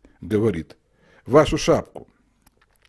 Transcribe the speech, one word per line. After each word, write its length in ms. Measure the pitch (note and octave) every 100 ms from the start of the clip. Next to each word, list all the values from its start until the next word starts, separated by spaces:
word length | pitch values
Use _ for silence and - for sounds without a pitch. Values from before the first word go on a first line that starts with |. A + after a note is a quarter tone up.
| - -
говорит, 560 | E2+ G#2 A2 E2+ D#2 - _ _ _ _ -
вашу 320 | C#3 D3 D#3
шапку. 480 | - C3+ - - - _ _ _ _ _ _ _